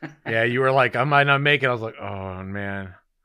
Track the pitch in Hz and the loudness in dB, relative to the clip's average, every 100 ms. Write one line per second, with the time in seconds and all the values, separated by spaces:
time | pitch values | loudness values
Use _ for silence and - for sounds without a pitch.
0 | 156 - - 113 117 123 131 135 123 117 | -18 -12 -4 0 0 2 2 4 2 2
1 | 135 143 143 139 147 147 135 120 113 - | 2 4 4 4 4 2 2 -2 -4 -8
2 | 101 98 95 92 95 101 98 98 95 92 | -10 -8 -8 -8 -8 -8 -6 -8 -10 -16
3 | _ _ | _ _